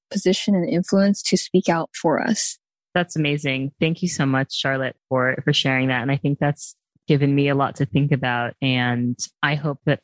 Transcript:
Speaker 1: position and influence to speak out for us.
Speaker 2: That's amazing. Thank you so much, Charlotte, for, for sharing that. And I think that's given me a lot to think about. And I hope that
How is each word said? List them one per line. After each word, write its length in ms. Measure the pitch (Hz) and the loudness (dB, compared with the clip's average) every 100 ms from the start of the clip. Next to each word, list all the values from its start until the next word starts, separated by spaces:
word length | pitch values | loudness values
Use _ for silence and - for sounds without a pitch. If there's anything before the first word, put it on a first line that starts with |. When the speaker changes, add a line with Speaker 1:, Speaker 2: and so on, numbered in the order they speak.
| - | -10
Speaker 1:
position 460 | 202 185 190 - 196 | -2 0 0 2 0
and 120 | 170 | 2
influence 540 | 170 180 196 202 202 | 0 2 2 2 0
to 140 | - 196 | 0 -2
speak 320 | - 185 190 | 2 0 2
out 220 | 165 - | 0 -2
for 260 | - 165 143 | -2 0 0
us. 380 | - 214 - - _ _ _ | 0 -2 -4 -8 _ _ _
Speaker 2:
That's 220 | 180 175 165 | -4 -2 -2
amazing. 560 | 147 147 147 131 135 - | 0 0 -2 -2 -4 -2
Thank 220 | 160 165 | -2 0
you 80 | 180 | -2
so 160 | - 139 | 0 0
much, 280 | 131 135 | 2 0
Charlotte, 420 | - 143 135 131 - - | -4 -2 -2 -4 -8 -4
for, 280 | 131 127 131 | 0 0 0
for 100 | 151 | 0
sharing 340 | 143 139 131 131 | 0 2 2 0
that. 140 | 127 | 0
And 100 | 123 | 0
I 60 | 139 | -2
think 220 | 143 143 | -2 0
that's 360 | 147 147 - - _ _ - | -2 -2 -8 -18 _ _ 0
given 260 | 147 143 | 2 4
me 140 | 139 143 | 2 2
a 80 | 139 | 2
lot 200 | 139 - | 0 -2
to 100 | 139 | -2
think 260 | 139 143 | 0 2
about. 420 | 139 127 120 120 - | 0 0 0 -2 -2
And 560 | 135 127 123 120 120 123 - _ | 0 0 0 0 -2 -4 -8 _
I 120 | 147 147 | -2 -2
hope 240 | 147 143 - | -4 -4 -2
that 160 | 139 | -2